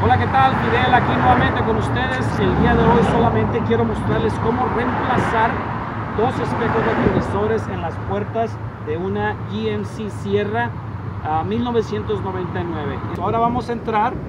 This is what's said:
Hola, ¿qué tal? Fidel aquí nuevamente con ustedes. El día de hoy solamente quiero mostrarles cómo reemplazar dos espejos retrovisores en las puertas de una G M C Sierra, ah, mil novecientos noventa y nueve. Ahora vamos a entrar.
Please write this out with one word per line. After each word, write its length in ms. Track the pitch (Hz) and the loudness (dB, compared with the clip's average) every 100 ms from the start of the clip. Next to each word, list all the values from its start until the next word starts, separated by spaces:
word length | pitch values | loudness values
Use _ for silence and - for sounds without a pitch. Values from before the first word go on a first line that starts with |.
Hola, 120 | 226 247 | 4 4
¿qué 80 | 240 | 4
tal? 260 | 269 269 269 | 4 4 4
Fidel 360 | - 233 254 | 2 2 4
aquí 180 | 349 - | 4 4
nuevamente 520 | 254 254 247 240 240 | 2 4 6 4 0
con 140 | 220 226 | 0 0
ustedes. 600 | 208 220 254 254 - - | 0 0 -2 -2 -2 0
El 200 | 190 180 | 2 4
día 160 | - - | 4 4
de 80 | |
hoy 200 | 151 - - | 6 6 4
solamente 480 | - 226 214 - 233 - | 4 2 2 0 0 2
quiero 160 | 226 | 2
mostrarles 480 | 226 202 202 214 220 - 226 | 2 0 -2 0 0 0 0
cómo 180 | 247 - 226 | 0 0 0
reemplazar 760 | 240 - - 240 - 233 226 - - - - - - 196 | -2 -2 0 0 2 2 2 0 -4 -6 -6 -6 -4 0
dos 180 | 233 262 | 0 0
espejos 460 | 233 233 226 226 220 | -2 0 0 0 0
retrovisores 800 | 220 208 185 - 196 214 220 - | 2 2 2 0 -2 0 0 -2
en 120 | 185 | -6
las 140 | 170 - - | -6 -6 -4
puertas 480 | 196 202 226 226 - - - 151 | -4 -4 -2 -4 -4 -10 -10 -6
de 100 | 156 | -4
una 380 | 185 208 208 208 - | -4 -2 -2 -4 -6
G 220 | 208 220 | -4 -2
M 120 | 208 196 | -4 -6
C 260 | - 214 | -8 -8
Sierra, 580 | - 202 202 208 220 240 - - - - - - | -8 -2 0 0 -2 -2 -6 -8 -8 -8 -6 -2
ah, 180 | 156 | -2
mil 200 | 165 220 | 0 -2
novecientos 580 | 240 233 208 208 190 208 | 0 0 0 -4 -4 -4
noventa 400 | 196 185 175 185 | -4 -4 -4 -4
y 20 | |
nueve. 360 | 175 160 143 151 - - | -4 -4 -6 -6 -6 -4
Ahora 200 | 180 226 | -2 0
vamos 300 | 233 240 233 | 0 0 -2
a 40 | |
entrar. 400 | 233 - 214 220 - | -6 -2 0 0 -2